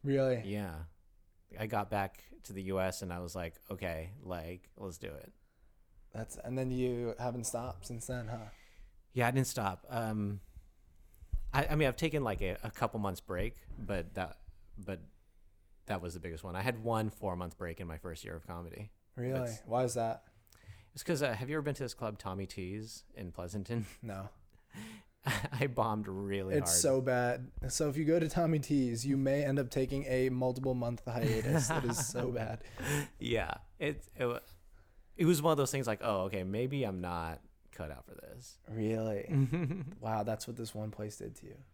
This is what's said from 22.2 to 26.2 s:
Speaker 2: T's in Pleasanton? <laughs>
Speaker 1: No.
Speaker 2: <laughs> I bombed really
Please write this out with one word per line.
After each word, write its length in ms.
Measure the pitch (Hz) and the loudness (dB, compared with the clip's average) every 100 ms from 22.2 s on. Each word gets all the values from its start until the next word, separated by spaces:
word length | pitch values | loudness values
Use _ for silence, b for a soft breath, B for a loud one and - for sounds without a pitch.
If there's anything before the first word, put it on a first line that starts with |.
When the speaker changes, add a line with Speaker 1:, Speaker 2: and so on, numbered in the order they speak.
| - 95 95 | -4 -4 -4
Speaker 2:
T's 560 | - 92 104 110 - - - | -6 -6 -6 -8 -12 -16 -10
in 160 | 90 | -10
Pleasanton? 540 | 85 90 104 95 120 104 | -8 -6 -6 -2 -2 -4
<laughs> 80 | - | -10
Speaker 1:
No. 280 | 113 95 104 - - B B B 220 214 B _ - | -8 -8 -10 -14 -20 B B B -12 -14 B _ -2
Speaker 2:
<laughs> 260 | 101 - | 0 -2
I 160 | 123 143 | 0 0
bombed 400 | 117 110 107 101 | 4 2 2 -2
really 480 | 95 | -4